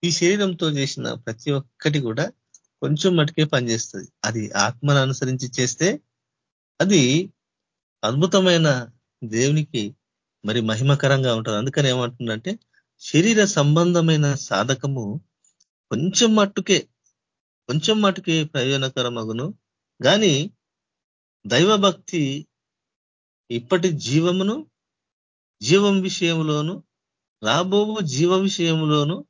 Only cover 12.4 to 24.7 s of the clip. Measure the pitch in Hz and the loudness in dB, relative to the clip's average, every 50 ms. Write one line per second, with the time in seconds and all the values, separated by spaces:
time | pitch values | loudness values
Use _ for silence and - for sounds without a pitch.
12.4 | - 180 202 226 _ _ _ _ _ _ _ _ - - - 147 170 220 233 214 | -6 -8 -10 -10 _ _ _ _ _ _ _ _ -18 0 2 2 4 4 4 4
13.4 | 208 196 - 160 143 147 147 165 170 175 175 170 165 165 160 151 151 143 143 139 | 2 2 2 2 4 4 4 4 4 4 4 4 4 4 4 4 2 0 0 -4
14.4 | - - 120 95 104 123 135 - - 143 139 131 113 101 104 156 - _ _ _ | -4 -4 -2 -2 0 0 -2 -2 -2 -6 -4 -4 -6 -6 -8 -10 -12 _ _ _
15.4 | _ _ _ _ _ _ _ _ _ _ - 113 113 185 196 - 247 226 220 214 | _ _ _ _ _ _ _ _ _ _ -6 -2 -2 -2 0 2 2 4 4 4
16.4 | 202 196 202 - 190 - 196 165 - _ _ _ _ _ _ _ _ _ _ _ | 2 2 0 -6 0 0 0 0 0 _ _ _ _ _ _ _ _ _ _ _
17.4 | _ _ _ _ _ - 123 156 151 - 220 214 208 196 190 190 180 - 165 160 | _ _ _ _ _ -4 -4 -2 0 0 0 2 2 2 0 0 -2 -2 0 0
18.4 | 156 151 _ 143 123 131 139 139 135 131 131 - 123 123 120 120 110 110 110 113 | 0 -2 _ -2 -2 0 0 -2 -2 -4 -4 -4 -4 -4 -4 -6 -6 -6 -6 -6
19.4 | 127 170 208 _ _ _ _ _ _ _ _ _ - 131 175 208 220 196 147 135 | -6 -8 -10 _ _ _ _ _ _ _ _ _ 2 2 4 4 4 2 2 0
20.4 | 151 208 _ _ _ _ _ _ _ _ _ _ _ _ _ _ _ _ _ _ | -2 -6 _ _ _ _ _ _ _ _ _ _ _ _ _ _ _ _ _ _
21.4 | _ 104 110 123 165 196 220 208 196 196 180 - _ - - 175 147 135 - - | _ -2 2 2 4 4 4 4 2 2 0 0 _ -8 -4 -2 -2 -2 -4 -6
22.4 | 76 _ _ _ _ _ _ _ _ _ _ _ _ _ _ _ _ _ _ _ | -10 _ _ _ _ _ _ _ _ _ _ _ _ _ _ _ _ _ _ _
23.4 | _ _ 120 117 117 - 190 180 170 185 165 139 - 117 131 156 165 180 180 185 | _ _ -8 -8 -4 0 -2 0 2 0 -2 -2 -4 0 0 2 2 2 0 0
24.4 | 190 202 220 302 311 _ | 0 -2 -4 -4 -8 _